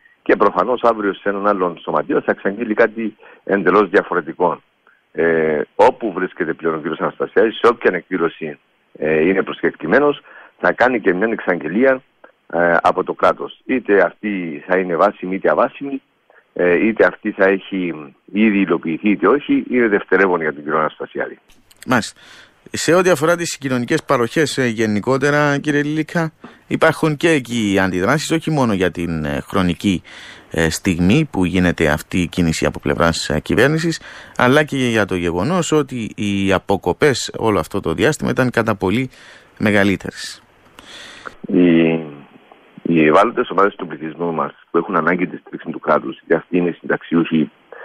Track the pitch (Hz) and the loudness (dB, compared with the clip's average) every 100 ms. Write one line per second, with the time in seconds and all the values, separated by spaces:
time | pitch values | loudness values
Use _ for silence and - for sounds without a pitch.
0 | _ _ - 127 101 92 101 120 117 110 | _ _ 0 2 2 2 0 2 2 2
1 | 101 92 104 98 101 98 90 80 - 78 | -2 -2 -4 -2 0 0 -2 -4 -4 -4
2 | - - - 101 98 101 113 104 110 113 | 0 -2 0 -2 -4 -4 -2 0 0 0
3 | 107 - - - - 101 90 98 98 95 | -8 -8 -20 -12 -4 0 2 4 4 2
4 | - 87 82 78 87 73 _ _ _ _ | 0 -4 -4 -2 -2 -2 _ _ _ _
5 | _ 78 82 82 78 76 - - 110 131 | _ -2 0 2 0 -2 -2 2 2 2
6 | 113 90 92 - 80 - 82 78 80 80 | -6 -4 -6 -6 -6 -4 -4 -4 -4 -4
7 | 82 - 69 - 113 - 113 117 120 92 | -4 -4 -2 2 2 2 2 4 0 0
8 | - 90 82 - 78 71 _ _ _ - | -2 -2 -2 -4 -12 -12 _ _ _ -6
9 | 78 80 82 95 - 73 80 - 78 120 | 0 2 2 2 -2 -4 -6 -4 0 2
10 | 147 143 - - - - 87 85 123 120 | 2 0 -8 -20 -20 -2 0 2 2 2
11 | 95 90 101 82 - 85 76 98 131 131 | 0 0 0 -2 -2 -2 -2 2 2 2
12 | _ _ - _ - 82 85 85 90 90 | _ _ -20 _ -6 0 2 4 2 0
13 | 87 80 92 80 71 - - 131 - 98 | -2 0 0 0 -6 -12 -4 -2 2 4
14 | 85 - 107 98 85 73 - 92 90 82 | 2 -2 -6 -6 -6 -8 -2 -2 0 2
15 | 101 - 92 92 87 78 123 - 139 135 | 2 0 -6 -2 0 2 0 -4 -10 -10
16 | _ _ _ _ _ - 87 87 107 107 | _ _ _ _ _ -2 0 2 2 2
17 | 92 - 107 98 98 98 - 95 87 76 | 2 0 -6 0 2 2 -2 -6 -4 -8
18 | 71 _ _ 101 110 98 90 87 82 78 | -14 _ _ 2 2 2 0 0 -2 -2
19 | 104 95 95 143 - 139 - 123 113 101 | 0 2 2 2 2 0 0 0 2 2
20 | - 92 95 87 78 73 73 78 76 - | 2 2 2 0 -2 -6 -4 -2 -2 -4
21 | 71 67 65 62 _ _ _ - - 127 | -12 -8 -10 -12 _ _ _ -12 -2 -2
22 | - - - - - _ - - - 175 | -2 -12 -20 -20 -20 _ -12 -4 2 2
23 | 180 151 156 180 165 - 135 127 120 156 | 4 2 0 0 -4 -8 -4 -2 -2 -2
24 | - 131 117 165 143 - 127 110 110 104 | 0 0 0 0 0 0 -2 0 0 0
25 | 107 135 147 147 147 143 151 143 147 156 | 0 0 2 2 2 0 -2 -2 -2 -4
26 | 151 175 160 - - - - 156 160 - | -4 -4 -4 -8 -20 -18 -6 0 2 2
27 | 160 143 175 156 113 117 104 95 95 90 | -2 0 2 2 0 -2 2 2 2 0
28 | 98 151 - 160 160 151 120 92 90 90 | 0 0 0 -2 0 0 0 0 0 -2
29 | 85 80 73 69 - 101 90 85 104 82 | -4 -4 -4 -6 -4 -2 0 0 0 -2
30 | - - - - - 80 80 - 101 82 | -4 -20 -20 -20 -6 0 0 0 -2 2
31 | 90 143 156 95 90 92 87 - 78 76 | 4 2 0 -2 -2 0 0 0 0 -2
32 | - 95 85 - 85 - 73 - 73 71 | -4 -4 -2 0 0 0 -2 -2 -4 0
33 | 82 80 - 76 - 82 135 160 165 160 | 0 0 -4 -4 -2 2 2 2 -2 -6
34 | - - - - 123 147 151 139 127 113 | -10 -20 -10 0 2 2 2 -2 0 0
35 | 101 92 87 87 120 185 156 156 139 127 | 0 0 -2 -2 -2 -2 0 0 0 -6
36 | 107 - 104 98 98 92 - 98 85 85 | -8 -4 -2 0 2 0 0 -2 -2 2
37 | 147 120 - - 113 95 - 101 - 80 | 2 0 -4 -4 0 0 -2 -4 -4 0
38 | 123 151 123 123 127 117 113 101 95 113 | 0 0 -2 -2 0 0 -2 0 0 -2
39 | 131 - - - _ - 107 101 101 90 | -4 -10 -20 -20 _ -4 0 2 2 0
40 | 98 - - - _ _ _ - - - | -6 -12 -14 -16 _ _ _ -20 -20 -20
41 | - - - - - 95 87 82 82 80 | -20 -18 -20 -14 0 4 6 6 4 0
42 | 78 71 71 - - - _ - - 82 | -6 -16 -20 -20 -20 -20 _ -8 0 2
43 | 78 80 110 120 120 90 101 - 87 73 | 4 4 4 0 -2 0 0 -2 -12 -10
44 | 80 76 85 80 69 - _ 85 82 87 | -12 -8 -4 -4 -6 -8 _ -4 -2 0
45 | 78 90 82 - - - 82 - - 76 | 0 0 -2 -8 -14 -14 -10 -6 -2 -2
46 | 82 - - 82 - 90 87 80 - - | -2 -8 -2 -2 0 -2 -2 -4 -6 -6
47 | - 85 82 80 73 _ - - | -2 -2 0 0 -2 _ -20 -20